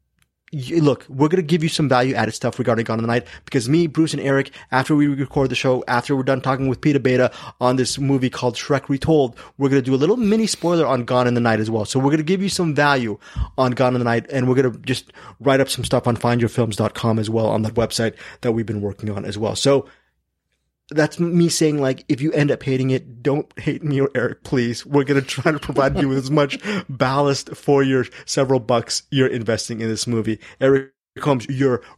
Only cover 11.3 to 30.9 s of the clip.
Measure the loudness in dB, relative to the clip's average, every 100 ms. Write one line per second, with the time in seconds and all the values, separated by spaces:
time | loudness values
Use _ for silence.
11.3 | 2 2 2 0 -2 -2 0 2 0 0
12.3 | 0 0 -2 -2 2 2 2 -2 -6 -10
13.3 | -6 -6 0 0 2 2 2 2 0 -2
14.3 | -2 0 2 2 -2 -6 -6 -8 -20 -20
15.3 | -4 2 2 2 -2 -2 0 0 0 0
16.3 | 0 0 0 -4 -2 -4 -2 -2 0 0
17.3 | 0 0 0 -2 -2 -2 0 -4 -4 -20
18.3 | -8 -4 -2 -2 -4 -6 -6 -8 -8 -8
19.3 | -4 -4 0 2 2 0 _ _ _ _
20.3 | _ _ _ _ _ -6 0 0 0 0
21.3 | 2 2 2 0 2 -2 -2 -4 -4 -2
22.3 | 0 0 0 -2 -2 0 -2 -4 -6 -2
23.3 | -2 -4 -8 -6 -4 -2 0 0 0 -4
24.3 | -6 -4 -2 -2 -4 0 0 2 0 0
25.3 | -4 -2 -2 -4 0 2 2 0 0 0
26.3 | 2 2 -2 -6 -6 -6 -2 0 2 2
27.3 | 0 -6 -8 2 2 4 0 -2 -8 -6
28.3 | -2 2 0 2 0 0 -8 -4 0 0
29.3 | 0 -2 -4 -4 -6 -4 -4 -2 -2 -2
30.3 | -6 -8 0 4 4 2